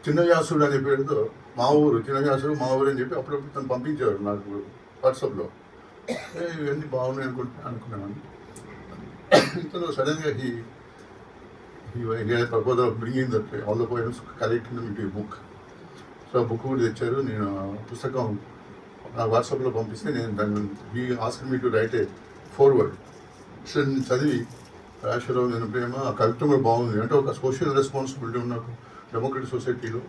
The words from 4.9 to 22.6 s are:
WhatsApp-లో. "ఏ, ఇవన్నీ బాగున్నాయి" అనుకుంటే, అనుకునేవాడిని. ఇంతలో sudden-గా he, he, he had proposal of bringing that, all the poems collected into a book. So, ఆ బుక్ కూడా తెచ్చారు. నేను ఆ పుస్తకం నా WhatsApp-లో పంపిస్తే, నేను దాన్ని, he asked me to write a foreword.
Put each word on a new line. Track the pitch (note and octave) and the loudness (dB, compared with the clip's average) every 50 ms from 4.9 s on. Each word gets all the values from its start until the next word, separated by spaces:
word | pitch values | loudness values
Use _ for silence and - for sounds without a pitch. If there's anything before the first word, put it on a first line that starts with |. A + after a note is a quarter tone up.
| - - - | -14 2 2
WhatsApp-లో. | C3 C3 - - G#2 - - G#2+ G2+ - - - - - - - - - - - - | 2 2 2 -4 -4 -2 -4 -6 -8 -10 -18 -20 -20 -20 -20 -20 -20 -20 -16 -8 -8
"ఏ, | - - - - - - F3 E3+ D#3+ D#3 D3+ | -8 -8 -8 -10 -8 -6 -6 -6 -4 -4 -2
ఇవన్నీ | C#3+ C#3+ D#3 D#3 | -2 -2 -4 -4
బాగున్నాయి" | - C3 B2+ B2+ C3 C3 C3+ C3+ | -4 -4 -2 -2 -2 -2 -4 -6
అనుకుంటే, | C3 B2 B2+ B2 A#2+ - - - | -6 -4 -6 -8 -8 -8 -10 -10
అనుకునేవాడిని. | A#2+ A#2+ A2 - - G#2+ G2+ G2 G2+ G2+ - - - - - - - - - - - - - - - - - - - - - - - - | -10 -10 -10 -10 -10 -10 -10 -8 -10 -10 -12 -14 -18 -20 -20 -20 -18 -18 -18 -18 -16 -18 -18 -16 -16 -16 -16 -16 -16 -16 -18 4 6 8
ఇంతలో | - - - - F3+ D#3+ D3+ - F3+ E3+ | 8 8 6 -2 -6 -6 -6 -4 -4 -4
sudden-గా | D#3 D3 - C3 C#3+ D3+ D#3+ D#3 D3+ A#2+ A2+ | -4 -2 0 0 0 0 0 -2 -2 -2 -2
he, | B2+ - A#2 A#2 - - - - - - - - - - - - - - - - - - - - - - - - - - | -4 -4 -4 -6 -10 -14 -16 -20 -20 -20 -20 -20 -20 -20 -20 -20 -20 -20 -20 -20 -20 -20 -20 -20 -20 -20 -20 -18 -18 -12
he, | - A#2+ A#2 A2+ A2+ A2+ G#2+ | -10 -6 -4 -4 -2 -2 0
he | G#2 A#2+ | 0 2
had | A#2+ A#2+ A#2 A#2 | 2 2 2 2
proposal | A2 G#2 B2+ B2 A#2+ B2 | 2 2 4 4 4 2
of | A2+ G#2 A2+ | 2 0 -2
bringing | A2+ A#2+ B2+ C3 C3 A#2+ | -6 -2 -2 -2 0 2
that, | A2 G#2+ G#2 - G#2 G#2 G2+ | 0 -2 -2 -2 -8 -6 -2
all | G#2 G#2+ A#2 | -2 0 0
the | A#2 A2+ B2 | 0 -2 -2
poems | A#2 A2+ A#2 A#2+ - - - - - | -2 -2 -4 -6 -8 -14 -16 -8 -4
collected | - A2 A#2 A#2 A2+ - A#2+ A#2+ | -2 0 0 -2 -2 -6 -8 -8
into | A#2 G#2+ G2+ G#2 | -6 -6 -6 -6
a | G2+ F#2+ F#2 | -6 -6 -6
book. | G#2 G#2 - - - - - - - - - - - - - - - - - - - - | -6 -8 -8 -12 -16 -16 -20 -20 -20 -20 -20 -20 -20 -20 -20 -18 -20 -20 -20 -20 -20 -16
So, | - - B2+ | -2 0 0
ఆ | A#2 | 2
బుక్ | A2 A2+ A2+ | 2 -2 -4
కూడా | C3 C3 C3+ C3 | -2 -2 0 2
తెచ్చారు. | A#2 A2 G#2 - B2 A#2 B2+ C#3 | 2 0 0 -2 -2 -2 0 0
నేను | C3+ A#2 G#2+ G#2+ G#2 G2 G2 G2 | -2 -2 -2 -2 -2 -2 -2 -4
ఆ | G2 G2 G2+ G#2+ A2+ - | -6 -6 -8 -10 -10 -12
పుస్తకం | A#2+ A#2 - B2+ C3 C3 A#2 A2 G#2 G2+ - - - - - - - - - - - - - - - | -12 -8 -6 -4 -2 -2 -2 -2 -4 -6 -8 -14 -20 -20 -20 -20 -20 -20 -20 -20 -20 -18 -18 -10 -4
నా | A#2 A2+ | -2 0
WhatsApp-లో | A2 A2 A#2 A#2+ - - B2+ C3 B2+ | 4 4 2 2 2 -2 0 0 0
పంపిస్తే, | A2 A2+ A2 G#2 - - - - | 0 0 -4 -4 -8 -6 -4 -4
నేను | C#3 A#2 A2+ A2 G2+ | -2 -2 -2 -2 -2
దాన్ని, | G2 G#2 G#2 G#2 G#2 G#2 G2 G2 - - G#2 G#2+ | -2 0 0 0 0 -2 -4 -6 -10 -12 -8 -6
he | B2 B2+ B2+ B2 | -4 -2 -2 -2
asked | A2+ A2 A#2 A#2+ - B2+ C3 | 0 -2 -4 -4 -6 -4 -2
me | C3 A#2 B2 | -2 0 2
to | B2 A2 | 2 4
write | A2 A2 A#2 B2 | 4 2 2 2
a | A#2 G2+ - - - - - - - - - - | 0 0 0 -4 -16 -20 -20 -20 -20 -20 -14 4
foreword. | - | 8